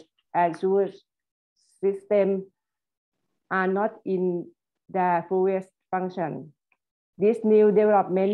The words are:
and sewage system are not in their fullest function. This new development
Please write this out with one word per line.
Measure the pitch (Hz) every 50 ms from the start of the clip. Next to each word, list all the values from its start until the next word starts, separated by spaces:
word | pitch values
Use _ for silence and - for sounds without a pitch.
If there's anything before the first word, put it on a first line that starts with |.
| - _ _ _ _ _ -
and | 165 175 170 156
sewage | - - 190 190 202 196 190 190 - _ _ _ _ _ _ _ _ _ _ _ _ _ _ _ _ -
system | 196 196 196 - - 208 208 196 190 196 190 190 - _ _ _ _ _ _ _ _ _ _ _ _ _ _ _ _ _ _ _ -
are | 175 190 185 185
not | 190 196 208 214 - - -
in | 190 190 180 185 180 175 175 165 - - _ _ _ _ _ _ _
their | - 190 180 180 175 170 170 170
fullest | 190 185 185 190 190 185 190 - _ _ _ _
function. | - 185 185 185 185 196 170 151 - - - 151 - _ _ _ _ _ _ _ _ _ _ _ _ -
This | 175 208 233 226 -
new | 214 214 214 214 208
development | 196 208 214 214 214 196 185 160 175 190 190 196